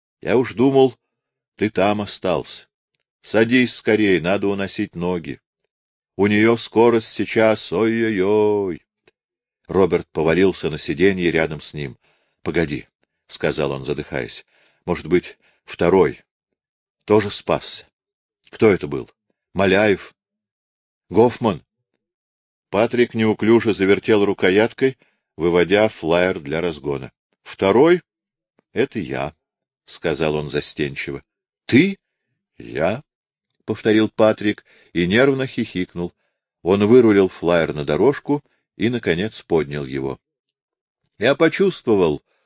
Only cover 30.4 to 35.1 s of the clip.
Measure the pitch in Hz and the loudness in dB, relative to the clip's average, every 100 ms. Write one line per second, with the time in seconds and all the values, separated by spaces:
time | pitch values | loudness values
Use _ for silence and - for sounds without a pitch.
30.4 | 73 71 - - 71 67 - 67 - _ | -4 -6 -6 -6 -8 -8 -12 -14 -16 _
31.4 | _ _ - 123 190 196 _ _ _ _ | _ _ 0 2 2 -2 _ _ _ _
32.4 | _ - 57 62 82 120 - _ _ _ | _ -20 -12 -4 -4 -4 -10 _ _ _
33.4 | _ _ - 110 113 110 110 - 110 110 | _ _ -10 -4 0 2 2 2 2 2
34.4 | 104 101 - _ _ 85 87 | -4 -6 -10 _ _ -4 0